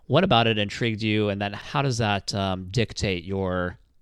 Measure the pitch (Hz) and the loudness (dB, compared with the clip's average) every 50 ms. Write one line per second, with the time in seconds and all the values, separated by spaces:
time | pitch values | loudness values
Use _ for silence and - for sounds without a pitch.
0 | _ - 127 160 185 190 123 113 113 117 110 107 104 101 - - 123 117 110 101 | _ 0 2 2 4 4 4 4 4 4 2 2 0 -2 -2 -2 -2 -2 -2 0
1 | 113 110 104 107 104 104 98 101 101 101 101 101 - - - 143 139 135 123 117 | 0 0 2 2 2 2 0 -2 -2 -4 -6 -8 -10 -4 -2 0 0 0 0 0
2 | 113 104 101 98 - - - 101 98 95 92 92 92 92 95 117 110 - - - | 0 0 0 -2 -2 -4 -4 -2 -2 -2 -2 -4 -6 -4 -2 0 0 -2 -2 -2
3 | - 101 92 87 80 92 98 98 95 92 92 90 87 90 - - _ _ _ _ | -2 -2 -2 -2 -4 -4 -4 -2 -2 -2 -2 -2 -2 -4 -6 -8 _ _ _ _